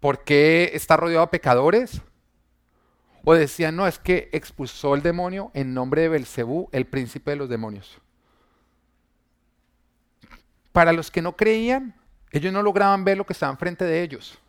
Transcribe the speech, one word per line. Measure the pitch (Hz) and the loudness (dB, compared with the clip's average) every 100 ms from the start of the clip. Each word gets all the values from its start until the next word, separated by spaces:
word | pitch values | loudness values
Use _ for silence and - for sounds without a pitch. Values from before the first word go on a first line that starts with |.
¿Por | 143 135 - | 0 -2 2
qué | 143 151 160 175 | 4 6 4 2
está | 151 - 160 | -2 2 2
rodeado | 170 165 165 | 4 0 0
de | |
pecadores?". | 170 - 123 143 208 247 - - _ _ _ _ _ _ _ _ _ _ _ | 0 2 4 4 2 0 -8 -16 _ _ _ _ _ _ _ _ _ _ _
O | - | 4
decían, | 165 143 - 160 165 | 4 4 0 -4 0
"No, | 190 | -2
es | - | -4
que | - 180 - | -2 -2 -2
expulsó | 151 - - 131 - 143 | -8 -8 -12 -12 -6 -2
el | 139 | 0
demonio | 156 175 180 190 196 | 0 -2 -6 -8 -10
en | 143 135 | -6 -6
nombre | 127 127 147 | -4 -2 2
de | 160 | 2
Belcebú, | 160 123 - 117 147 185 | 0 -4 -8 -4 -4 -4
el | 139 127 | -4 -4
príncipe | 135 120 - 135 | -4 -8 -8 -8
de | 143 | -6
los | 139 | -6
demonios". | 120 110 104 95 - _ _ _ _ _ _ _ _ _ _ _ _ _ _ _ _ _ _ _ _ _ _ _ - _ _ _ | -8 -8 -12 -18 -20 _ _ _ _ _ _ _ _ _ _ _ _ _ _ _ _ _ _ _ _ _ _ _ -20 _ _ _
Para | - 170 | 4 4
los | 165 156 | 4 -2
que | - | -6
no | 170 175 | -6 -2
creían, | 214 220 233 262 262 - _ _ _ | 0 2 0 -2 -4 -16 _ _ _
ellos | 147 170 | -4 -4
no | 190 | -2
lograban | 208 196 196 196 | 0 2 2 2
ver | 190 196 | 2 0
lo | 202 | -2
que | |
estaba | 185 143 | -4 -6
enfrente | 135 180 175 180 | -4 -8 -4 -2
de | 165 | -2
ellos. | 175 135 - - | -4 -10 -18 -20